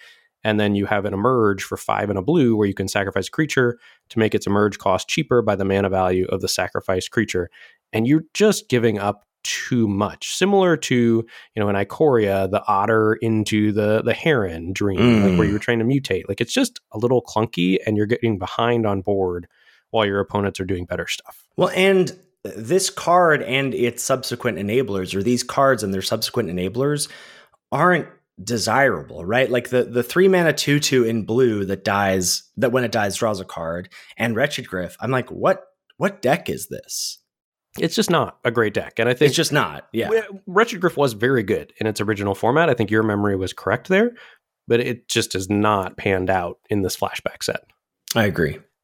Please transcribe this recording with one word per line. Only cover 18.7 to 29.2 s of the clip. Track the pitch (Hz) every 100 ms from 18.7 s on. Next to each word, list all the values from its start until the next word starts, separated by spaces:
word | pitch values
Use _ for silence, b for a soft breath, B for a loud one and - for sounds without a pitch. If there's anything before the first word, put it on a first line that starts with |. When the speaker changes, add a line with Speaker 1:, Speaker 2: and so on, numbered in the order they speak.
| 120 107
Speaker 1:
on | 98
board | 92 98 92 87 85 b b b b
while | 113 104
your | 101
opponents | 98 104 101 -
are |
doing | 92 92
better | 90 87 87
stuff. | - - - _ -
Speaker 2:
Well, | 170
and | 180 190 196 175 - _ _
this | 104 98 113 185 185
card | - - 175 170 147
and | - 131 139
its | - 120 -
subsequent | - 131 - 120 120 85
enablers, | 101 120 123 98 92
or | 92
these | 101 123
cards | - - 139 123
and | 104
their | 95
subsequent | 92 113 - - 101
enablers, | 90 92 113 143 147 147 B B B B B -
aren't | 139 175 170 - - _ -
desirable, | 101 117 104 120 139 87 71 -